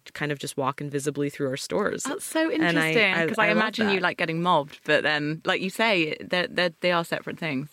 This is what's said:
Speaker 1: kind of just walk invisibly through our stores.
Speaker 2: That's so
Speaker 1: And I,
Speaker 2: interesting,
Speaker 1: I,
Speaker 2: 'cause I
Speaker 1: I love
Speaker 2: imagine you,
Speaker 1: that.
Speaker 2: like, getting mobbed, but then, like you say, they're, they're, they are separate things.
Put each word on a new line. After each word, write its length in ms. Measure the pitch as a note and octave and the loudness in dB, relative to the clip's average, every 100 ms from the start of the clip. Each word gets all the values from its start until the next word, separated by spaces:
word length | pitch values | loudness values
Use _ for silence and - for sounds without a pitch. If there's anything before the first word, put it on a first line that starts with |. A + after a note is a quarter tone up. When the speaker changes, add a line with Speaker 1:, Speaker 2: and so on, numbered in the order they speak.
| - | -6
Speaker 1:
kind 180 | - D3 | -6 -4
of 80 | C#3+ | -4
just 180 | D3 - | -6 -4
walk 240 | C3 C#3 | -2 -2
invisibly 480 | C#3+ C#3+ C#3+ C#3+ C#3+ | -4 -4 -4 -2 -2
through 200 | - C#3 | -2 -4
our 80 | C3 | -4
stores. 480 | - - G#3 - | -4 -2 -2 -2
Speaker 2:
That's 200 | C4 F4 | -4 -6
so 240 | - D#4+ D#4+ | -4 -2 0
Speaker 1:
And 140 | D#4 F3+ E3+ | 2 2 2
I, 120 | D#3+ | 4
Speaker 2:
interesting, 240 | A#3 G3+ | 4 4
Speaker 1:
I, 120 | F3 D#3+ | 2 0
Speaker 2:
'cause 120 | A3 | 2
I 60 | G#3 | 2
Speaker 1:
I 20 | |
love 80 | G#3+ | 4
Speaker 2:
imagine 320 | A3 G#3+ G#3+ | 2 0 0
you, 80 | F#3+ | 2
Speaker 1:
that. 60 | |
Speaker 2:
like, 160 | F3 - | 0 0
getting 220 | E3+ E3 | -2 0
mobbed, 360 | F3 E3 C#3+ - | 4 2 2 -6
but 180 | - D3+ | 2 2
then, 400 | D3 D3+ D3 D#3 | 4 0 0 -4
like 160 | - F#3 | -2 -2
you 80 | F#3 | -2
say, 480 | - A3+ F#3+ D#3 - | 0 2 2 0 -2
they're, 260 | - F3+ F3 | -4 -2 -2
they're, 240 | E3+ F3+ - | 0 -2 0
they 100 | F3+ | 0
are 120 | F3 | 2
separate 360 | E3+ - - - | 0 -4 -6 -8
things. 280 | D#3+ C3 D3 | -4 -4 -4